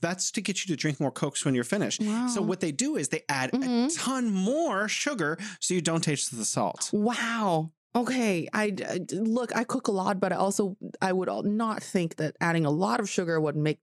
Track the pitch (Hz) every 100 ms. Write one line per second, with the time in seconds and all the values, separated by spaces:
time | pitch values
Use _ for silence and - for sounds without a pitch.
0 | 170 185 - - 196 185 190 151 156 139
1 | 139 - 147 - 147 123 117 202 151 -
2 | 214 220 247 226 170 185 170 139 269 269
3 | 143 156 - 135 131 247 262 240 262 330
4 | 240 262 233 190 190 294 330 196 208 -
5 | 285 247 151 160 208 - - 180 160 165
6 | 156 139 - 120 107 - 101 - - 208
7 | 214 233 233 233 202 165 160 - _ 233
8 | 240 254 226 175 139 214 208 190 - 185
9 | - 180 220 233 233 220 240 269 - 196
10 | 190 190 190 180 196 202 196 190 - -
11 | 190 185 180 101 190 214 226 202 - 190
12 | 165 - 151 - 170 165 151 151 202 233
13 | 196 - 170 160 151 151 151 147